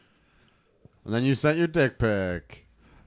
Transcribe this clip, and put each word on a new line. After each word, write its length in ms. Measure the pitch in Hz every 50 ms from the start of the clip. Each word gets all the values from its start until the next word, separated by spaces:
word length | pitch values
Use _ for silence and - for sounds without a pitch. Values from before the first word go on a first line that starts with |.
| _ _ _ _ _ _ _ _ _ _ _ _ _ _ _ _ - - _ _ _
And 80 | - 107
then 120 | 117 127
you 100 | 135 135
sent 240 | - - 151 156 165
your 80 | 170
dick 320 | 165 156 170 139 123 - -
pic. 680 | 120 113 104 98 95 90 87 85 - - - - - _ _ _ _ - - - -